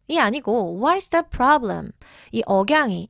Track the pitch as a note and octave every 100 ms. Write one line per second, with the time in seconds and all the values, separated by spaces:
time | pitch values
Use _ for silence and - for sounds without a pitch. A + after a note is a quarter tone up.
0 | - E4 A#3+ B3 B3+ A#3 F#3+ E3+ B3 F4+
1 | F#4+ E4 E4 - B3+ D4+ A#3 F3 D#3+ -
2 | - - - A3 A3 G3 G3 D4+ C#4 F3+
3 | F3